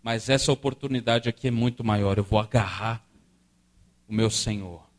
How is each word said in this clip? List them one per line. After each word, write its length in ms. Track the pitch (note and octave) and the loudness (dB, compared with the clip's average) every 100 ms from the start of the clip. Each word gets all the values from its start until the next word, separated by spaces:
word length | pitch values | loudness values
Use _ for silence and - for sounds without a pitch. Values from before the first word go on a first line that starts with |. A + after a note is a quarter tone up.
mas 260 | A#2 A#2 B2 | -4 -4 0
essa 240 | C3+ - | 2 2
oportunidade 760 | C#3 C3+ B2+ C#3 B2+ A2+ A#2 A#2+ | 0 -2 -6 -4 -2 2 2 0
aqui 200 | - C3 | -2 -2
é 20 | |
muito 320 | A#2 A#2+ A#2+ | 2 0 0
maior, 340 | A#2 G#2 G2+ G2 | 0 2 4 2
eu 60 | |
vou 140 | G2+ G#2+ | 2 0
agarrar 640 | A2 B2 G2 F#2+ A2 A2+ _ _ _ _ _ _ _ _ _ _ - | 2 0 0 -4 -6 -6 _ _ _ _ _ _ _ _ _ _ -6
o 60 | |
meu 160 | G#2+ A2 | 0 0
Senhor. 540 | G#2+ - G#2 F#2+ E2+ - | 0 -4 -6 -8 -16 -20